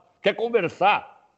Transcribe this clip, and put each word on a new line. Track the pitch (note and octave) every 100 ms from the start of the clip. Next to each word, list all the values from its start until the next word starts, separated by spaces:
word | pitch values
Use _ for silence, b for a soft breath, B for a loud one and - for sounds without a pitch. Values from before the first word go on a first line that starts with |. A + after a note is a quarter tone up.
| _ _
quer | F#3+
conversar | G3+ A3+ A#3 E3+ - F#3+ F#3+ - - _